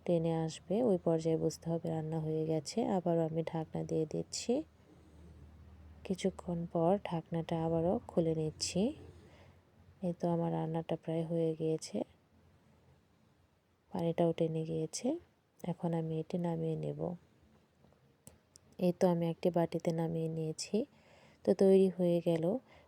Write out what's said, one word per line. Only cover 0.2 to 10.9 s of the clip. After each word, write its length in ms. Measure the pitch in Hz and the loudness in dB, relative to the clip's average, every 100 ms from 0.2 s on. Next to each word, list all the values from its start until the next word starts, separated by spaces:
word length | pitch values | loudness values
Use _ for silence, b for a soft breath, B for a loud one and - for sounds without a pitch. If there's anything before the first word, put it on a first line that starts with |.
| 165 160 | 2 0
আসবে, 400 | 160 - - 196 | -2 -6 -4 0
ওই 160 | 247 180 | 2 2
পর্যায়ে 400 | 170 165 165 160 | 2 0 2 0
বুঝতে 280 | 160 - 170 | 0 -2 -4
হবে 180 | 165 165 | -4 -2
রান্না 300 | 160 156 160 | -4 -4 -4
হয়ে 220 | 156 156 156 | -2 -2 0
গেছে। 320 | 160 151 - 254 190 | -2 -2 -4 0 0
আবারও 260 | 175 170 160 | 2 2 2
আমি 160 | 160 165 | -2 -4
ঢাকনা 280 | 165 156 165 | -4 -6 -6
দিয়ে 220 | 160 160 156 | -4 -2 -2
দিচ্ছি। 460 | 165 165 - - 254 320 _ - - - - - - - - - - - - | -4 -6 -8 -2 -2 -2 _ -20 -20 -20 -20 -20 -20 -20 -20 -20 -20 -20 -20
কিছুক্ষণ 560 | - 185 190 - - 175 170 | -8 -4 -4 -4 -6 -6 -4
পর 240 | 175 165 202 | 0 2 2
ঢাকনাটা 500 | - 170 - 165 160 165 | 0 -6 -4 -6 -4 -2
আবারও 300 | 165 165 165 226 - | 0 2 2 0 -2
খুলে 260 | - 165 | 0 0
নিচ্ছি। 480 | 160 156 - - 175 226 311 B B B B B B _ _ - - | 0 -2 -4 -4 0 0 -2 B B B B B B _ _ -20 -8
এই 100 | 180 170 | -8 -4
তো 60 | 175 | -2
আমার 220 | 170 170 | 0 0
রান্নাটা 440 | 165 160 165 165 | -2 -2 -4 -4